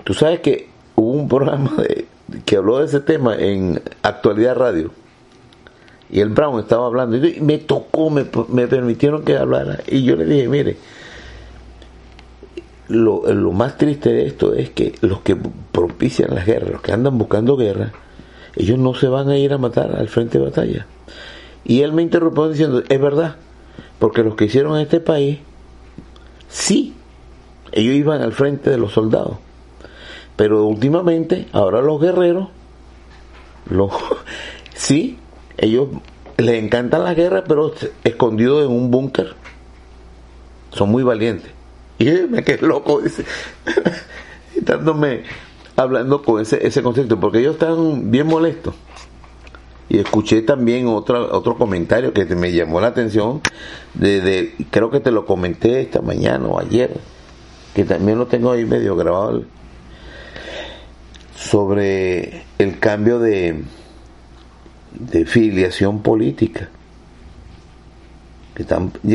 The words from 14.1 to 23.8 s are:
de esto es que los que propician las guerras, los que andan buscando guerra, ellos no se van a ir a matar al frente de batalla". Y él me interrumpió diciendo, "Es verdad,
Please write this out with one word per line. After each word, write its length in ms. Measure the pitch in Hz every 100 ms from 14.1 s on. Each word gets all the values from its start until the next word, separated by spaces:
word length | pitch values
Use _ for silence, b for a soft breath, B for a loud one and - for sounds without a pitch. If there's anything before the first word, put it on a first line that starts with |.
de 140 | 120 139
esto 280 | - 50
es 160 | 123 131
que 240 | - - -
los 200 | - 95
que 160 | - 90
propician 960 | - - - - 87 - 131 - -
las 120 | 67 92
guerras, 240 | 123 -
los 120 | -
que 100 | -
andan 240 | 104 135 123
buscando 380 | 104 101 120 139
guerra, 360 | 107 98 107 - B B B B B -
ellos 220 | 87 127
no 160 | 127
se 120 | 127 135
van 200 | 131 139
a 100 | 139
ir 140 | 139
a 60 | 143
matar 360 | 123 131 - -
al 120 | -
frente 300 | 117 117 69
de 60 |
batalla". 420 | 67 - 57 - - - - B B B B B
Y 180 | - 120
él 100 | 147
me 100 | 160
interrumpió 460 | 170 170 165 139 160
diciendo, 340 | 151 156 123 -
"Es 120 | 135
verdad, 360 | 143 143 165 - - - B B